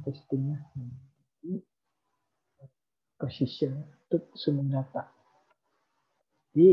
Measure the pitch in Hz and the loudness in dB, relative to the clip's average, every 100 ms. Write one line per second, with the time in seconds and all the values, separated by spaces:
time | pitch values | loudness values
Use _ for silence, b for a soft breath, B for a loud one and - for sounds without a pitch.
0 | - 139 - 135 139 147 - 135 123 127 | -6 -10 -6 -4 -4 -6 -10 -14 -14 -16
1 | - _ _ _ 160 185 - _ _ _ | -20 _ _ _ -10 -10 -12 _ _ _
2 | _ _ _ _ _ _ - _ _ _ | _ _ _ _ _ _ -20 _ _ _
3 | _ - 135 - 127 - 135 139 - - | _ -10 -10 -4 -4 -2 -4 -4 -12 -18
4 | - 165 - - - 143 139 135 135 147 | -4 -4 -4 -8 -4 -2 -2 -4 -4 -10
5 | - _ _ _ _ _ _ _ _ _ | -12 _ _ _ _ _ _ _ _ _
6 | _ _ _ _ _ 147 185 | _ _ _ _ _ 6 8